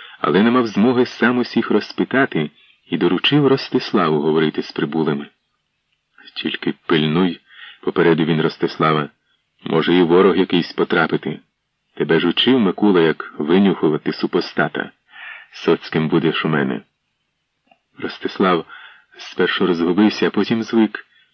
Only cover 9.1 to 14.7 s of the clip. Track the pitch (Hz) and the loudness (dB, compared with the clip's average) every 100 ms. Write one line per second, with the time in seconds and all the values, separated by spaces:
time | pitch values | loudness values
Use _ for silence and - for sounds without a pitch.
9.1 | _ _ _ _ _ - 80 80 87 85 | _ _ _ _ _ -2 -2 2 4 4
10.1 | 87 98 87 90 90 80 - 85 92 80 | 6 6 4 2 0 -2 -4 0 0 0
11.1 | 82 78 78 _ _ _ _ _ - 76 | -2 -6 -10 _ _ _ _ _ -6 0
12.1 | 82 85 - 120 131 95 - 104 90 80 | 2 2 0 2 2 2 2 2 4 2
13.1 | 76 - - 76 92 98 82 80 76 - | 0 -8 -8 0 4 4 2 0 -2 -4
14.1 | - - 90 - - 80 | -6 -4 -4 -4 -4 -4